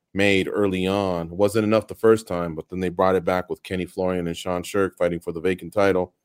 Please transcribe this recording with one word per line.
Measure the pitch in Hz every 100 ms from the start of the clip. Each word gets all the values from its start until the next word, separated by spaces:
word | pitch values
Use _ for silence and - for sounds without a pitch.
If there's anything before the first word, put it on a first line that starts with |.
| _
made | 92 101 95 90
early | 101 101 95 92
on. | 101 95 87 82
Wasn't | 87 101 110
enough | 107 110 -
the | 95
first | 113 110 -
time, | 87 85 78
but | -
then | 92
they | 90
brought | 87 95 95
it | 87
back | 92 -
with | 82
Kenny | - 92 85
Florian | - 92 90 85
and | 85
Sean | 92 90
Sherk | 90 101 95 -
fighting | 87 85
for | -
the | 85
vacant | 90 92 85
title. | 104 98 92 90 _